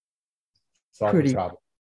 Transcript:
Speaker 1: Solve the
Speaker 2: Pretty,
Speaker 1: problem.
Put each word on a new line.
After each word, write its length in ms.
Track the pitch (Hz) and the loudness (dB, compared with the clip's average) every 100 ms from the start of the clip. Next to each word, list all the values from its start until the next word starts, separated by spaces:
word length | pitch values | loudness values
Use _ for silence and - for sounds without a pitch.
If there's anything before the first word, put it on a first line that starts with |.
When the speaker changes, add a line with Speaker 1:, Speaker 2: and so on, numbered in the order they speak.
| _ _ _ _ _ _ _ _ _ | _ _ _ _ _ _ _ _ _
Speaker 1:
Solve 200 | _ 104 | _ 0
the 60 | 170 | 2
Speaker 2:
Pretty, 160 | 143 | 2
Speaker 1:
problem. 220 | 104 90 - _ _ | -2 -4 -10 _ _